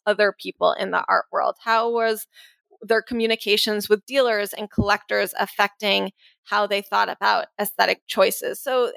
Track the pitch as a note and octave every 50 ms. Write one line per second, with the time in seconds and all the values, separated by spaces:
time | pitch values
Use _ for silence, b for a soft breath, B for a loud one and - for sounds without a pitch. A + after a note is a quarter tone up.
0 | - G#3 G#3 G3 G#3 G3+ G3 - - F#3+ - - F3 E3+ - - - F#3+ F3 F3
1 | - - F#3 F#3+ - - - E3 - - - _ - A3+ A3+ A3+ A3+ A#3 A#3 A#3
2 | A3+ A3+ A3 G#3+ - _ B B B B B B B _ _ - - G3+ A3+ A3
3 | G#3+ - B3 A#3 A3+ A3 A3+ A3+ - G#3 G3+ G#3+ - A3+ G#3+ G#3 G3+ - G#3 G#3
4 | - - B3+ C#4 B3+ A#3+ A3 G#3 G3+ G3 - - G#3+ G3+ - - G3+ G3+ G3+ G3+
5 | - - G#3 G#3 G3+ F#3 - - G3+ - - - G3+ G3 _ - G#3+ G3+ G3 G3
6 | G3 F#3+ - b b b b b _ - G#3+ G#3 G#3 G3 G3+ G3+ G3 - G#3 G3+
7 | G3+ F#3 F3 - G3 G#3+ G#3 F3+ - - _ - G#3 G3+ - - G3 F#3 F#3+ -
8 | _ - - G#3+ F#3+ G3 G3 - - - - - - C4+ C4 B3+ B3 A3 -